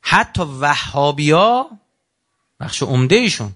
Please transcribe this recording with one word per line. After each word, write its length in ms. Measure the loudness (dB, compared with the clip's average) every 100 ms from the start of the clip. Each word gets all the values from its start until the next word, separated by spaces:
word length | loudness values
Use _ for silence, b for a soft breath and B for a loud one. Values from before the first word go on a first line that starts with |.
| 2
حتی 320 | 0 0 -4
وهابیا، 1300 | -8 -4 -2 -2 -2 0 0 0 2 4 4 0 -4 -14 _ _ _ _ _ _ _ _
بخش 220 | -10 -6
عمده 340 | -2 0 2 2
ایشون، 360 | 2 -4 -8